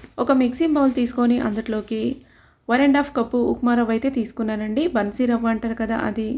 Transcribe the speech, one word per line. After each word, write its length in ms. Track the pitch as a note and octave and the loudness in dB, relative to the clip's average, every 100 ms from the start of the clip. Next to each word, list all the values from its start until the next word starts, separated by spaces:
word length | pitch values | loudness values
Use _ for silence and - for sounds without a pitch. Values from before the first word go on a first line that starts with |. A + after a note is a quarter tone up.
| - - | -12 -4
ఒక 120 | A#3+ | 2
మిక్సింగ్ 440 | C4 B3 B3 E4 D4 | 2 2 0 0 4
బౌల్ 160 | C4+ | 2
తీసుకొని 440 | B3 A#3+ B3 A#3+ A#3+ | 2 0 2 2 2
అందులోకి 600 | A#3+ G#3 A3 G#3+ G#3 A3 A3+ C4+ - _ _ _ - | 0 -4 -4 -6 -4 -4 -4 -6 -12 _ _ _ -2
వన్ 140 | A#3+ | 2
అండ్ 160 | C#4+ C#4 | 4 4
హాఫ్ 120 | C#4 | 2
కప్పు 240 | - A#3 B3 A#3+ | -2 -2 0 0
ఉప్మా 260 | A#3+ A#3+ A#3+ | 0 2 2
రవ్వ 180 | A3+ | 2
అయితే 160 | A3+ C4+ | 0 0
తీసుకున్నానండి. 720 | C4+ A3+ - A3 G#3+ G#3+ G#3+ E4+ | -2 -4 -4 -4 -4 -4 -2 0
బన్సీ 380 | A3+ G#3 G3+ B3 | 0 -2 0 0
రవ్వ 240 | A#3 A#3 | 2 0
అంటారు 280 | A3 A3+ A3+ | -2 -4 -4
కదా 180 | A3+ A3+ | -4 -2
అది. 280 | A3 G#3+ A3 | -4 -4 -4